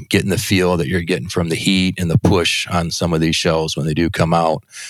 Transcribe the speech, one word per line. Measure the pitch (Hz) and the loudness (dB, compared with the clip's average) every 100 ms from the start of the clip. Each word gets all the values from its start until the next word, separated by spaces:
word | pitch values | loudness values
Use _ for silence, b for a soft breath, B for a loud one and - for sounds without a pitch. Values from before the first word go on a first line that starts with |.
| - | -2
getting | 98 95 | 0 0
the | 87 | -2
feel | - 95 90 87 | 0 2 2 2
that | 73 | 0
you're | 90 | -2
getting | 85 90 90 | -2 -4 -2
from | - 82 | -4 -2
the | 113 | 0
heat | 101 95 92 90 | 0 2 0 0
and | 87 | 0
the | 80 | 2
push | 95 95 85 - - | 4 2 2 -2 -2
on | 87 85 | -2 -2
some | - 87 | -2 0
of | 82 | 0
these | 80 78 | 0 0
shells | 87 80 80 - | 0 0 -2 -2
when | |
they | 76 | -2
do | 78 82 | 0 0
come | - 82 | 0 0
out. | 85 80 78 _ B | 2 2 -2 _ B